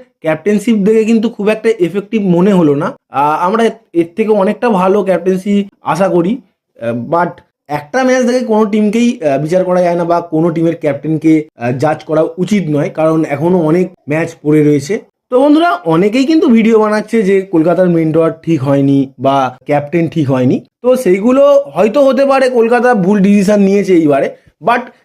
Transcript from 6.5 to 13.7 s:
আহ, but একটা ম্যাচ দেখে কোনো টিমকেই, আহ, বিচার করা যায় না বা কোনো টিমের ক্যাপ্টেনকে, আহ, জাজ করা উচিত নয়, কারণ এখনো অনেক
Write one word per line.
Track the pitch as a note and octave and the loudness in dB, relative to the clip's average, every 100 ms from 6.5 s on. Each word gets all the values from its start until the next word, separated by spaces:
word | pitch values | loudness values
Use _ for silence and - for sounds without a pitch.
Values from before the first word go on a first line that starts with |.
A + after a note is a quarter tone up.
| _ _ - | _ _ -10
আহ, | A#2 A#2+ A#2+ | -8 -6 -4
but | E3+ E3+ - _ _ - | -2 -2 -6 _ _ -10
একটা | D3 - B3 | -10 -6 -2
ম্যাচ | B3+ B3+ | 0 0
দেখে | A#3+ B3+ | 0 -2
কোনো | A3+ G#3+ G#3+ | 0 0 0
টিমকেই, | G#3+ G#3 A3+ A#3+ - | 0 0 0 0 0
আহ, | D3+ C#3 | -2 -2
বিচার | D#3 F#3 | 0 -2
করা | F#3 F3+ | 0 0
যায় | F3 F3 | 0 0
না | |
বা | E3+ F3 | 0 -2
কোনো | E3+ D#3+ E3+ | -2 -2 0
টিমের | D#3+ E3 E3 | 0 -2 -2
ক্যাপ্টেনকে, | D3+ C3+ D3+ D#3 D#3+ D#3 D#3 - | -4 -4 -4 -2 2 0 -2 -8
আহ, | A#2+ C3+ | -6 -2
জাজ | D3+ - | -2 -4
করা | - D#3 D#3+ - | -4 -2 -2 -4
উচিত | F3+ G#3 D#3 | -2 -2 -2
নয়, | C#3+ F3+ | -2 -2
কারণ | D#3 D#3+ D#3+ | -2 0 0
এখনো | D3 C#3 E3 F#3 | -2 -2 0 0
অনেক | D#3 | 2